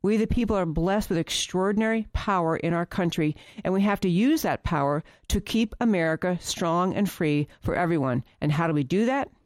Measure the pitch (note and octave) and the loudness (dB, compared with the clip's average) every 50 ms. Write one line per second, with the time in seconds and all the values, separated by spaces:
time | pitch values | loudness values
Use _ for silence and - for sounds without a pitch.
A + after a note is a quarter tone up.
0 | - G3 G#3+ A3 A3 A3 - A#3+ A#3 G#3 A3+ G3 F3+ E3 D3+ D#3+ E3 F#3 G3 G#3+ | 2 2 2 2 2 2 2 0 2 0 0 0 0 0 0 0 0 2 0 0
1 | G#3 - F#3+ E3+ D#3+ - - - - - - F3+ F#3+ G3 G#3+ G#3 A3 A3 A3 A3+ | 0 0 -2 -2 -2 -2 -4 -4 -4 -2 -2 0 0 0 0 0 0 0 0 -2
2 | G#3+ - _ - - - G3+ F#3 E3+ D#3+ E3 - - E3+ E3 E3+ F3 F3 - - | -4 -4 _ -6 -2 0 0 2 2 0 0 0 0 -2 0 -2 -2 -4 -2 -2
3 | F3+ E3+ D#3 - D#3+ D3+ D3+ - - - - - - F#3 F#3 G3 G3 G#3 G3+ G3+ | -2 0 0 0 0 0 -2 -4 -10 -20 -18 -6 -4 -2 0 2 2 2 0 0
4 | - F#3+ E3+ F3+ A3 C4+ D#4+ D#4 - F#3+ C#3 - _ - E3+ D3+ C#3 C#3 C#3+ D3+ | 0 0 2 2 4 4 2 2 0 -2 -4 -2 _ -2 -2 0 0 0 0 -2
5 | - - - _ _ _ - G3+ - - - A3 A3+ A3+ - - A#3+ A#3 G#3 F3+ | -4 -8 -20 _ _ _ -2 -2 -2 0 0 0 0 0 -2 -2 0 2 2 2
6 | E3 D#3+ D#3+ D#3 - F3+ F3+ F3 - - - - F#3 E3+ E3 F3 F3+ F#3 - - | 2 0 0 0 0 -2 -2 -2 -4 -8 -4 -2 0 0 2 2 2 0 0 0
7 | G3+ F#3 - - F3+ D3+ D3 D3 D3 - - - - - - - F3+ E3 E3+ D#3+ | -2 -2 0 -2 0 2 2 0 0 -2 -6 -8 -6 -4 0 0 0 2 2 0
8 | C3+ C3 B2 B2 - _ _ _ - D3+ D3+ D3 E3+ E3 D#3+ D3+ C#3+ B2+ F3 F#3+ | 0 0 0 -2 -4 _ _ _ -2 -2 0 0 0 0 0 0 0 0 0 0
9 | A3+ A#3 C4 C#4 C4+ - - _ _ | 2 2 0 -2 -4 -6 -10 _ _